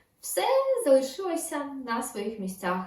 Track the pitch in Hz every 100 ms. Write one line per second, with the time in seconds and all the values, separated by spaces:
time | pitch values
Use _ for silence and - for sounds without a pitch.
0 | _ _ - - 415 539 539 508 294 269
1 | 269 - 381 320 - 302 277 269 247 233
2 | - 214 214 220 190 - 180 185